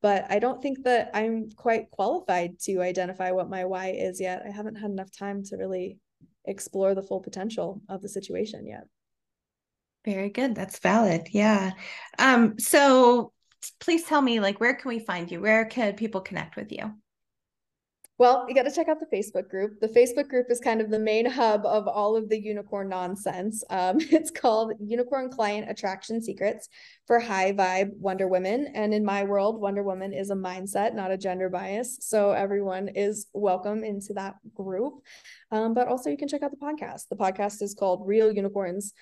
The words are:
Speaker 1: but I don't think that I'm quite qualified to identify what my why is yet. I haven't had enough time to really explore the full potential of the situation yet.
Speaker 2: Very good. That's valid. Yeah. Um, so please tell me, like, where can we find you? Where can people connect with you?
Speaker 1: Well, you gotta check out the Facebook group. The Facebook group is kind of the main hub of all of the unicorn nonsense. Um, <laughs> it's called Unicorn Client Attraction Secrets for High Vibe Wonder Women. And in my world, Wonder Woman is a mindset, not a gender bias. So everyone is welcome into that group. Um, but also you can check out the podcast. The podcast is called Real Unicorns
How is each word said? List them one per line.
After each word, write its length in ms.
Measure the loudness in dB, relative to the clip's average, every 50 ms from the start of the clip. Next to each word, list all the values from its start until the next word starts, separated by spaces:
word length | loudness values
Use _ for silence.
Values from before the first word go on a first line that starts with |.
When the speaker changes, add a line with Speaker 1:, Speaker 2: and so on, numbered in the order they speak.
Speaker 1:
but 240 | 4 4 2 2 0 0
I 100 | 0 2
don't 220 | 2 0 -2 -2
think 220 | -4 -4 -4 -2 0
that 280 | 2 2 2 2 0 -4
I'm 360 | -4 -2 -2 -2 -4 -6 -8
quite 380 | -12 _ 0 0 0 0 -2 -6
qualified 680 | -4 -2 -2 0 0 -2 0 0 0 0 0 -4 -6 -10 -6
to 180 | -4 -2 0
identify 500 | 0 -2 -2 -2 -4 -4 -4 -6 -4 -2
what 180 | 0 -2 -2 -4
my 140 | -4 -6 -4
why 280 | -4 -4 -4 -4 -6
is 280 | -4 -4 -4 -6 -4 -4
yet. 240 | -6 -6 -6 -6 -10
I 60 | -12
haven't 240 | -12 -10 -10 -10 -10
had 160 | -8 -8 -6
enough 200 | -6 -6 -8 -12 -12 -10
time 260 | -8 -8 -8 -8 -8
to 100 | -10 -8
really 420 | -8 -6 -6 -6 -6 -6 -8 -10 _ _ _ _ _ _ _ _ _ _
explore 500 | -10 -8 -8 -10 -8 -4 0 2 2 2
the 80 | 0
full 200 | -2 -4 -6 -6
potential 600 | -6 -8 -10 -8 -8 -6 -4 -4 -6 -6 -6 -10 -12 _
of 140 | -12 -12
the 80 | -10 -8
situation 580 | -10 -10 -8 -8 -4 -4 -4 -4 -6 -12 -14 -14
yet. 160 | -16 -16 -18 _ _ _ _ _ _ _ _ _ _ _ _ _ _ _ _ _ _ _ _ _ _ _ _
Speaker 2:
Very 260 | -6 -4 -2 -4 -4
good. 240 | -2 -2 -2 -2 -2
That's 260 | -4 -6 -10 -10 0
valid. 500 | 2 4 6 6 6 4 4 0 -2 0
Yeah. 400 | 0 4 4 6 6 4 2 0 -4 -6 -12 -16 -14 -16 -16 -16 0 4
Um, 400 | 6 6 8 8 6 6 4 0
so 720 | -2 4 6 8 8 10 8 10 10 8 8 6 2 -2 _ _ _ _ _ _ -18 -18 _ _
please 240 | -2 2 2 2 2
tell 180 | 2 2 4
me, 180 | 4 4 2 4
like, 200 | 2 2 0 2
where 160 | 2 2 2
can 140 | 0 -4 -6
we 100 | -6 -6
find 320 | -4 -4 -4 -4 -4 -8
you? 100 | -8 -4
Where 240 | 2 4 4 4 4
can 280 | 0 -2 -2 -2 -2 -2
people 280 | -2 -6 -4 -4 -6
connect 340 | -8 -6 -8 -8 -8 -8 -8
with 160 | -12 -12 -10
you? 220 | -10 -10 -8 -10 -10 -12 _ _ _ _ _ _ _ _ _ _ _ _ _ _ _ _ _ _ _ _ _ -20 _ _
Speaker 1:
Well, 280 | 6 8 8 6 2 2
you 80 | 2
gotta 160 | 2 2 4
check 160 | 0 0 2 2
out 120 | 0 0
the 120 | 0 -4 -2
Facebook 360 | -2 -2 -2 -4 -6 -6 -4
group. 320 | -4 -4 -4 -4 -4 -4
The 80 | -4 4
Facebook 400 | 6 6 6 6 4 -2 -4 0
group 160 | 0 0 2 2
is 120 | 0 0
kind 180 | 0 0 0 2
of 100 | 0 0
the 100 | 0 0
main 260 | 0 2 2 2 2
hub 400 | 0 2 2 2 4 4 2 2
of 200 | 2 0 2 0
all 300 | 0 -2 0 0 2 2
of 140 | 0 0 0
the 100 | -2 -2
unicorn 480 | -2 -6 -6 -6 -6 -6 -6 -6 -4 -4
nonsense. 760 | -4 -4 -4 -4 -6 -4 -4 -4 -4 -2 -4 -4 -4 -6 -8 -4
Um, 280 | -2 0 0 2 2 2
<laughs> 20 |
it's 320 | 2 4 2 2 2 2
called 400 | -10 0 2 2 4 4 2 -2 -4 -8
Unicorn 500 | -6 -4 -2 -2 -2 0 -2 -4 -4 -6
Client 400 | -4 -2 -2 0 0 -2 -4 -8
Attraction 520 | -8 -6 -4 -6 -6 -6 -8 -6 -6 -6
Secrets 480 | -6 -6 -6 -2 -2 -2 -2 -4 -12 -20 _ -20 -20 -20 -20 _ _ _
for 120 | 2 2
High 320 | 4 2 0 2 2 2
Vibe 380 | 2 2 2 2 2 0 0 -2 -2 -6
Wonder 320 | -4 -4 -2 0 0 2
Women. 420 | 2 2 2 2 -2 -2 -2 -4 -4
And 200 | -2 0 0 2
in 100 | 2 2
my 220 | 0 0 0 0
world, 340 | 0 2 2 2 2 0 0
Wonder 240 | -4 -2 -2 -2 -2
Woman 300 | -2 -4 -4 -6 -8 -6
is 160 | -6 -6 -4
a 60 | -4
mindset, 580 | -4 -4 -6 -8 -8 -10 -6 -2 0 0 0 -2
not 180 | -2 -4 -4
a 60 | -4 -4
gender 320 | -2 -4 -4 -2 -2 -2
bias. 480 | -2 -4 -4 -4 -4 -6 -6 -6 -8 -10
So 300 | -8 0 2 4 4 4
everyone 560 | 4 2 0 0 0 -2 -2 -2 -4 -4 -6 -6
is 400 | -2 -2 -2 -2 -2 -4 -10 _ _
welcome 500 | -2 2 2 2 2 0 -4 -6 -4 -6
into 300 | -6 -8 -8 -8 -6 -6
that 220 | -4 -4 -6 -10 -12 _ -20 _
group. 400 | -12 -8 -6 -2 -2 -2 -4 -4 -10 _ _ -20 -20 _ -20 -20 -20 _ _
Um, 220 | -2 -2 0 0 2
but 160 | 2 2 0
also 200 | 0 -2 -2 -4
you 80 | -4 -4
can 120 | -4 -4
check 120 | -4 -4
out 100 | -4 -6
the 60 | -8 -8
podcast. 520 | -8 -8 -8 -8 -8 -12 -12 -14 -10 -10
The 80 | -6 -2
podcast 440 | -2 -2 0 0 -4 -4 -4 -6
is 140 | -8 -8 -6 -2
called 300 | 0 0 0 0 0 0
Real 240 | 4 4 4 4
Unicorns 600 | 4 2 -2 -2 -2 -4 -4 -4 -4 -6 -8 -10 -12 _